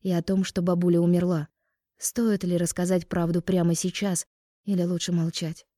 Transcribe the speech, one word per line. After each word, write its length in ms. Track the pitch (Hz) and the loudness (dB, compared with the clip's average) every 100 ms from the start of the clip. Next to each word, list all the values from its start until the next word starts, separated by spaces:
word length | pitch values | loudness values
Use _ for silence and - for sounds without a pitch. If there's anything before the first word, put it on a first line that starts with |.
и 100 | 196 | 0
о 120 | 175 | -2
том, 220 | 165 190 | 0 0
что 180 | 185 - | 0 -2
бабуля 380 | 175 175 180 170 | 0 2 4 4
умерла. 480 | 175 175 180 170 147 _ _ _ _ _ | 4 2 2 -2 -4 _ _ _ _ _
Стоит 440 | - - 226 202 | -8 -2 0 0
ли 120 | 185 175 | 0 0
рассказать 520 | 170 - 180 185 170 | 0 -2 0 0 0
правду 340 | 180 170 170 | -2 0 0
прямо 320 | 170 180 170 | 0 2 2
сейчас, 520 | 170 185 - 202 175 - _ _ _ | 0 -2 -4 -4 -4 -6 _ _ _
или 180 | - 190 | -4 -2
лучше 300 | 175 175 - | 0 -2 -2
молчать? 540 | 170 165 - 165 165 _ | 0 0 -4 -8 -10 _